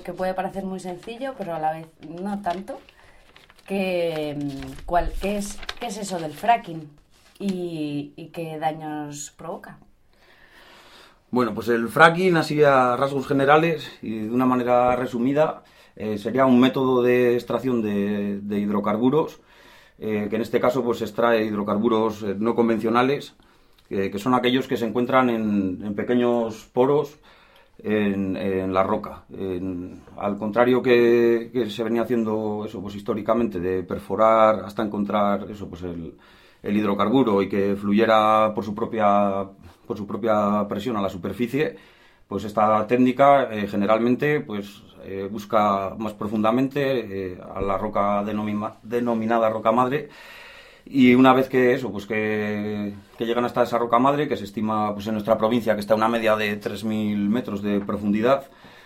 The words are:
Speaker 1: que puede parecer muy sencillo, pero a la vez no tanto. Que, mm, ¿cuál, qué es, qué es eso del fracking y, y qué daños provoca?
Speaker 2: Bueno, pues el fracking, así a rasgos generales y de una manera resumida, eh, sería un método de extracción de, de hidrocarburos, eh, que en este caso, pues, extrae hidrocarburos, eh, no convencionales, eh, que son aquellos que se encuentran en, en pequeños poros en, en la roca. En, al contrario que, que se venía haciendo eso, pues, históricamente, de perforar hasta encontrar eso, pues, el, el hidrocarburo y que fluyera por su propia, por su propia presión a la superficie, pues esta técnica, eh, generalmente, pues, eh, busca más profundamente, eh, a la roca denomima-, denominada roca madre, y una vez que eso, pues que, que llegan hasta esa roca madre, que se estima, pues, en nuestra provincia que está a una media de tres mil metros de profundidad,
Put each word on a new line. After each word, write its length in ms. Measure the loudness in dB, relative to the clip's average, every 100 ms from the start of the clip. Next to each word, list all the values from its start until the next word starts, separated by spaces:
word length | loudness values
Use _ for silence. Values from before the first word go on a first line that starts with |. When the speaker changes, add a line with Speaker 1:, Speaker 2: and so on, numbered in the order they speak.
Speaker 1:
que 80 | -8
puede 220 | -6 -4
parecer 280 | -4 -6 -6
muy 160 | -8 -8
sencillo, 560 | -10 -12 -12 -10 -10 -8
pero 200 | -8 -4
a 20 |
la 140 | -4
vez 160 | -4 -10 _ -16 -10
no 180 | -8 -6
tanto. 360 | -6 -6 -8 -14 -16 _ -20 -20 _ -20 _ _ -6
Que, 720 | -4 -2 0 -2 -2 -4 -6
mm, 460 | -6 -8 -12 -12 -2
¿cuál, 240 | 0 0 -2
qué 180 | -4 -4
es, 200 | -6 -10 -12 -10
qué 60 | -8
es 120 | -8
eso 220 | -6 -6
del 120 | -6
fracking 560 | -4 2 2 0 -12 -12 -20 _ _ _ -8
y, 720 | -6 -4 -4 -6 -4 -6 -8
y 120 | -14 -16
qué 300 | -10 -10 -4
daños 720 | -4 -4 -8 -10 -10 -12 -16 -16
provoca? 420 | -14 -14 -16 -20 -20 _ _ _ _ _ _ -20 -20 -20 -20 -20 -20 _ -4
Speaker 2:
Bueno, 220 | 0 0
pues 120 | -2 0
el 200 | 0 2
fracking, 480 | 6 6 6 2 2
así 260 | 2 4
a 320 | 6 6 4 2
rasgos 300 | 0 -2 -2
generales 640 | 2 6 6 4 -2 -8 -12
y 200 | -10 -6
de 100 | -2
una 160 | 2 2
manera 480 | 2 2 4 4
resumida, 680 | 2 -2 -2 0 2 2 -2 -14 _ _ -10
eh, 220 | -6 -4
sería 280 | -2 2 6
un 140 | 6
método 420 | 6 2 2 4
de 320 | 4 4 4
extracción 480 | 2 -2 -4 -2 -2
de, 580 | 0 -2 -2 -2 -4 -6
de 180 | -6 -4
hidrocarburos, 840 | -2 -2 -2 0 2 2 -2 -8 _ -20 -20 -20 _ -12
eh, 300 | -6 -4 -2
que 60 | -4
en 60 |
este 180 | -2 0
caso, 240 | 0 0
pues, 180 | -2 -2
extrae 420 | -4 0 2 2
hidrocarburos, 800 | 0 -2 -2 0 2 2 0 -2
eh, 140 | -6 -4
no 160 | -2
convencionales, 800 | 0 0 0 0 0 0 -2 -6 _ _ _ _ _ -8
eh, 180 | -4 -4
que 80 | -4
son 160 | 0
aquellos 340 | 2 2 0 -2
que 80 | -4
se 100 | -2
encuentran 420 | -2 0 2 2
en, 540 | 0 0 0 -2 -4
en 100 | -8
pequeños 760 | -6 0 2 2 0 -2 -8 -6
poros 460 | 0 2 2 0 -8 _ -20 _ _ _ _
en, 540 | -2 0 0 0 -2 -2
en 360 | -2 -2 0
la 100 | 0
roca. 420 | 0 -2 -4 -16 -16
En, 680 | -10 -6 -6 -6 -8 -10 -14 -18 -6
al 220 | -4 -4
contrario 420 | -2 2 4 4
que, 680 | 4 6 6 6 4 2 0
que 160 | -4 -4
se 140 | -4
venía 200 | -2 -2
haciendo 600 | 0 0 0 -2 -2 -4
eso, 160 | -6 -10
pues, 140 | -10
históricamente, 640 | -10 -6 -4 0 0 0 -2
de 240 | -2 -2
perforar 800 | -4 -8 -4 2 4 6 6 4
hasta 180 | -2 -6
encontrar 680 | -4 -2 -2 0 2 0 -4
eso, 180 | -12 -14
pues, 140 | -10
el, 320 | -10 -10 -12 -16 _ -20 _ _
el 140 | -2 0
hidrocarburo 640 | 0 0 2 2 4 2
y 60 | 2
que 260 | 0 0
fluyera 800 | 0 2 4 6 6 6 4 4
por 100 | 0
su 100 | -6
propia, 680 | -4 -4 0 2 4 2 0 -6 -12 -20 -16 -10
por 120 | -8
su 80 | -6
propia 600 | -4 0 2 2 2 0
presión 280 | -4 -4 -2
a 60 |
la 80 | -4
superficie, 640 | -4 -8 -4 -2 -2 -2 -6 -20 _ _ _ -8
pues 160 | -8
esta 420 | -4 2 4 2 2
técnica, 680 | 4 4 6 6 6 4
eh, 140 | -2 -4
generalmente, 760 | 0 2 2 2 0 0 -2
pues, 440 | -4 -10 -10 -16 -20 -20
eh, 240 | -12 -8 -8
busca 680 | -8 -2 2 2 0 -2 -6
más 140 | -8
profundamente, 1200 | -6 -4 0 2 2 0 0 -2 -2 -4 -6 -8
eh, 80 | -8
a 180 | -12 -6
la 160 | -2 -2
roca 460 | -2 -2 0 0
denomima-, 540 | -2 -4 -4 -4 -6 -10
denominada 640 | -6 -4 0 -2 0 2 0
roca 220 | 0 2
madre, 380 | 2 2 0 -6 -16 -20 -20 -20 -20 -20 -20
y 300 | -4 6 8
una 180 | 8 8
vez 160 | 6 4
que 260 | 4 4
eso, 160 | 2 -2
pues 160 | -8 -6
que, 880 | -4 -2 -2 -2 -4 -4 -6 -6 -10 -14 -8
que 80 | -2
llegan 180 | 0
hasta 180 | 0 0
esa 160 | 0 0
roca 200 | 2 2
madre, 300 | 4 2 -2
que 80 | -4
se 80 |
estima, 500 | -6 -6 -2 -2 -2
pues, 140 | -4 -4
en 60 |
nuestra 240 | -4 0 2
provincia 360 | 2 0 0
que 60 | -2
está 140 | 0
a 20 | 2
una 120 | 2
media 280 | 0 0 0
de 180 | 0 -4
tres 280 | -6 -6
mil 440 | -4 -2 -2 0 0
metros 340 | 0 -2 -4
de 180 | -2 -2
profundidad, 680 | -2 -4 0 2 2 2 -2 -20 -20 -20